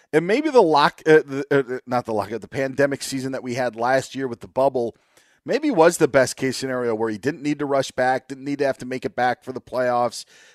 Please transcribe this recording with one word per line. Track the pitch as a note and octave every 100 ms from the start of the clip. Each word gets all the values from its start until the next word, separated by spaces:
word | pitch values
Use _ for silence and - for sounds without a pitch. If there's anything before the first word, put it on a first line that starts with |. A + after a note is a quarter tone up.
| _
and | D3+ F3
maybe | C#4+ D#4
the | B3+
lock, | F3 D3 D#3 - D#3+
uh, | D#3
the, | D3 C#3 C#3
uh, | C#3+ A#2+ B2+ -
not | B2 A#2
the |
lockout, | G#2+ G2 A2
the | G2
pandemic | C3+ C3+ C3 C#3+ C3+
season | - C3+ C3
that | C3
we | B2
had | B2 B2 A2
last | A#2+ C3+ - C3
year | C3+
with | A2+
the | F#2+
bubble, | B2+ C#3 C3 A#2 - _ _ _ _ C#3+
maybe | - D4
was | G3 E3 E3+
the | D3
best | C3+ B2+ -
case | C3+ A#2
scenario | C3 B2+ A#2+ A2
where | A2+
he | G#2+
didn't | B2+ D3+
need | D3 D3
to | C#3+
rush | C#3 C3
back, | - B2+ C3 -
didn't | C3+ C3+
need | C#3
to | C#3
have | C3
to | B2+
make | B2+ A#2
it | A2
back | B2 A#2+
for | -
the | B2+
playoffs, | - A#2+ B2 B2 A#2+ - - _ _